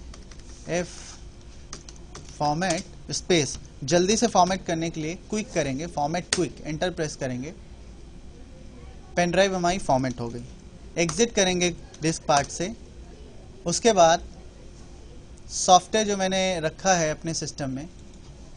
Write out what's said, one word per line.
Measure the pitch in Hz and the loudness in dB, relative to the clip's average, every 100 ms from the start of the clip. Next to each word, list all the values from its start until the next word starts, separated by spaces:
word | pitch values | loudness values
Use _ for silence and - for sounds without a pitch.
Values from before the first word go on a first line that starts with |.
| - - - - - - - | -12 -16 -16 -16 -16 -14 -4
एफ | 170 175 - - - - - - - - - - - - - - - | -2 -2 -8 -14 -16 -16 -16 -18 -16 -14 -14 -14 -16 -16 -14 -14 -2
format | 147 151 185 170 - - - | 0 0 0 -2 -4 -12 -8
space, | - - 175 139 - - - | -6 4 4 4 -2 -12 -10
जल्दी | 135 175 185 220 | 2 4 6 4
से | 233 | 4
format | 190 180 190 - | 6 6 4 -2
करने | 165 165 | -2 -2
के | 165 | -4
लिए | 151 180 - | -6 -6 -4
quick | 214 208 | -4 -2
करेंगे, | 170 139 131 165 | 0 0 -2 -4
format | - 147 175 - - | -2 0 -2 -2 0
quick, | 147 - | -2 -4
enter | - 151 180 | -8 -2 -2
press | 175 151 - | -2 -4 -4
करेंगे, | 135 123 143 196 - - - - - - - 254 - - - - - - - 180 | -4 -4 -8 -10 -16 -16 -16 -18 -18 -16 -16 -16 -18 -18 -18 -16 -16 -16 -4 0
Pen | 175 | 4
drive | 170 196 185 | 4 4 4
हमारी | 175 196 | 2 2
format | - 131 131 120 | 2 2 2 -2
हो | 120 | -6
गई। | 120 123 - - - - - | -8 -12 -14 -18 -18 -6 0
Exit | 170 160 233 | 0 2 2
करेंगे | 220 185 180 175 - - - | 4 2 4 2 0 -8 -2
disk | 156 160 | 0 0
part | - 143 139 | 4 4 2
से। | - 175 226 - - - - - - - - 170 | -2 -6 -6 -14 -16 -16 -16 -16 -16 -18 -8 -2
उसके | 165 233 | 4 6
बाद | 196 165 170 - - - - - - - - - - - - - | 10 10 8 2 -14 -16 -18 -18 -16 -16 -18 -18 -18 -18 -18 -10
software | - - 180 - 220 214 | -2 8 8 8 2 2
जो | 196 | 2
मैंने | 190 190 185 180 | 2 2 2 0
रखा | 156 - 196 | -2 0 2
है | 180 156 | 4 4
अपने | 151 165 | 0 -4
system | 156 143 147 135 | -4 -4 -4 -4
में, | 131 170 - - - - - - | -6 -8 -14 -18 -18 -18 -18 -16